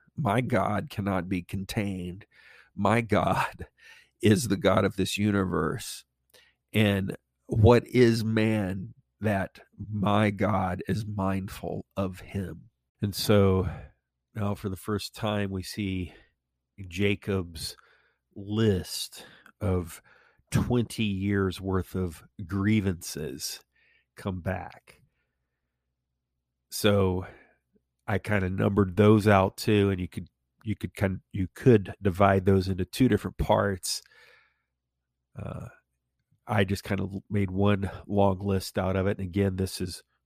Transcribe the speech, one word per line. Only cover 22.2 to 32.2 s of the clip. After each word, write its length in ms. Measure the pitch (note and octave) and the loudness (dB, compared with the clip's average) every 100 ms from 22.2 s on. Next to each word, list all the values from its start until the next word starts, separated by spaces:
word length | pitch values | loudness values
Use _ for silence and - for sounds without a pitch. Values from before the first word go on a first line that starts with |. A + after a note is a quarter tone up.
| - - F2 | -18 -16 -6
grievances 1160 | G2 G2+ A2 F#2+ F2 - - D2+ C#2 - - _ _ _ _ _ - | -2 2 2 0 -4 -8 -8 -8 -8 -10 -12 _ _ _ _ _ -10
come 240 | G#2 F#2 | -8 -6
back. 600 | F2 F#2 E2 - _ - _ _ _ _ _ _ _ _ _ _ _ _ _ _ _ _ _ | -6 -6 -8 -16 _ -20 _ _ _ _ _ _ _ _ _ _ _ _ _ _ _ _ _
So 540 | - G#2 G2+ F#2+ F#2 F#2 - _ _ _ _ _ _ - | 0 2 4 4 0 -6 -18 _ _ _ _ _ _ -4
I 100 | G2+ | -4
kinda 320 | - G#2 F#2 | 0 0 0
numbered 460 | F#2+ G#2+ G2+ F#2+ F2 | 0 2 2 2 6
those 300 | G#2 A2 G2+ | 6 8 6
out 300 | G2 F#2+ - | 6 4 0
too, 340 | - G#2 G2 | 0 2 2
and 100 | F#2+ | 0
you 60 | F2+ | -6
could, 200 | - E2+ _ _ _ | -8 -14 _ _ _
you 120 | A2+ G2+ | -8 -6
could 200 | F2 - | -8 -2
kind, 240 | G2 F#2 _ | -2 -2 _
you 160 | G2+ F#2 | -6 -6
could 400 | - C3+ A2 F#2 - | 2 6 6 4 -4
divide 440 | G2 F2 | -4 4